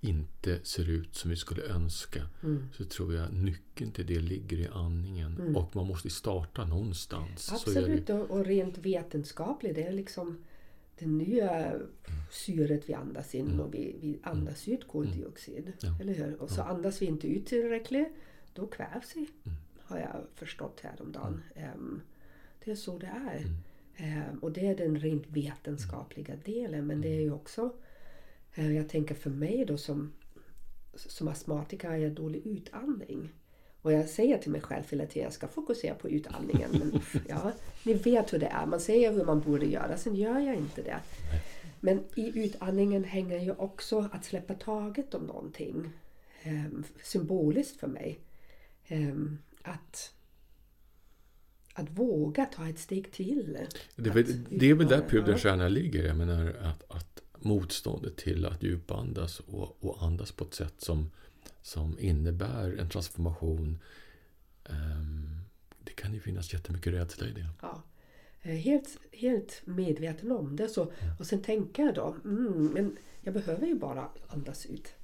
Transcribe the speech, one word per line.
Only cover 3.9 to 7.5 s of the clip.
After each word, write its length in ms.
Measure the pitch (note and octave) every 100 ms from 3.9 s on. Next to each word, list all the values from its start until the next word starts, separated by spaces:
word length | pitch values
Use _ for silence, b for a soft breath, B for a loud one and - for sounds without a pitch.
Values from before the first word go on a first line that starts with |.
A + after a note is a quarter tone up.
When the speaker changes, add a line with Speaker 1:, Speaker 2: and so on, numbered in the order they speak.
Speaker 1:
till 140 | G#2 F2
det 140 | E2+
ligger 380 | E2 F#2 G2 E2+
i 100 | E2+
andningen. 720 | - E2+ E2+ F2+ F#2 D#2 E2
Speaker 2:
Mm. 160 | F3 C#3
Speaker 1:
Och 200 | E2+ G2+
man 120 | F#2
måste 220 | F2 -
starta 560 | - - F#2 D#2+ - F#2+
någonstans. 760 | E2 G#2+ F2 - - D#2+ F2+
Så 280 | -